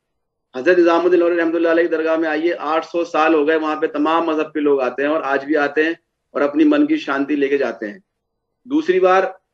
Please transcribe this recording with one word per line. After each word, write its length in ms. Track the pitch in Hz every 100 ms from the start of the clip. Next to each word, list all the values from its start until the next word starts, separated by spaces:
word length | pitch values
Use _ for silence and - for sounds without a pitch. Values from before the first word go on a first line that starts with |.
| _ _ _ _ _
हजरत 240 | 127 147 175
निजामुद्दीन 440 | 170 170 175 175
औली 140 | 170 170
रहमतुल्लाह 360 | 165 165 165
अलैह 120 | 165
की 40 | 170
दरगाह 260 | 160 160 165
में 120 | 160
आइए, 240 | 151 170
आठ 320 | 170 143 160 160
सौ 180 | 170 165
साल 280 | 151 160
हो 100 | 160
गए, 120 | 147 160
वहां 180 | 156 151
पे 100 | 156
तमाम 420 | 147 156 165 165
मजहब 160 | 156 156
के 120 | 151
लोग 180 | 147 139
आते 200 | 123 131
हैं 80 | 143
और 120 | 156
आज 200 | 135 139
भी 100 | 139 151
आते 240 | 143 151
हैं 140 | 160 170 _ _ _
और 80 | -
अपनी 220 | 143 147 151
मन 200 | 147 147
की 120 | 156
शांति 380 | 147 139 139 147
लेके 220 | 139 143
जाते 280 | 120 113 107
हैं। 160 | 101 _ _ _ _ _ _ -
दूसरी 340 | 151 165 180
बार, 260 | 180 185 185 - _